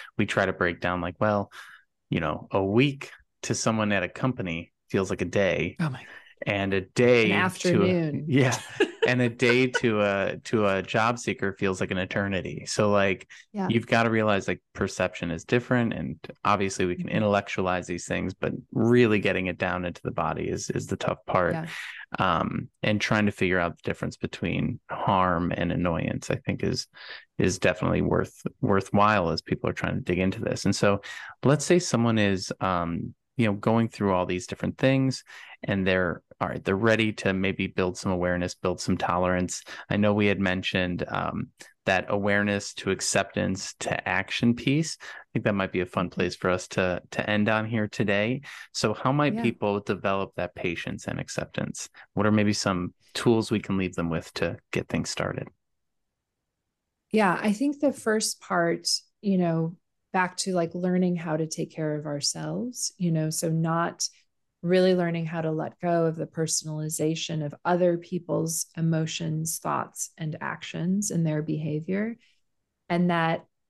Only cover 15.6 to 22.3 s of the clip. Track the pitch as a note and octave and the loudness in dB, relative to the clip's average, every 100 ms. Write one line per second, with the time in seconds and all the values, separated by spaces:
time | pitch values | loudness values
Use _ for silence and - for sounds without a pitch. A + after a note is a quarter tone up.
15.6 | A#2+ B2 A#2 - D2 C#2+ - - - G2+ | 2 2 2 -2 -6 -8 -14 -4 0 2
16.6 | G2 - F#2 F2+ - - G#2+ G2+ - - | 2 0 -2 -2 -2 0 2 2 0 -2
17.6 | F#2 F2+ E2+ F2 - F2+ F2 F#2+ - - | 0 -2 -2 -8 -4 -4 -4 -4 -6 -6
18.6 | - - A2 B2 A#2 G#2+ G2 F#2 F#2 F2 | -6 0 4 6 6 6 2 0 -2 -2
19.6 | F#2 F2+ F2+ - - D#2+ D#2+ D#2+ E2 - | -2 -2 -4 -6 -6 -2 -2 -2 -4 -4
20.6 | - - G#2 G2 - - - F#2+ F2 D#3+ | -4 -6 -4 -4 -2 -4 0 2 2 0
21.6 | E3 - - - - - F#3 | -6 -10 -12 -12 -10 -2 2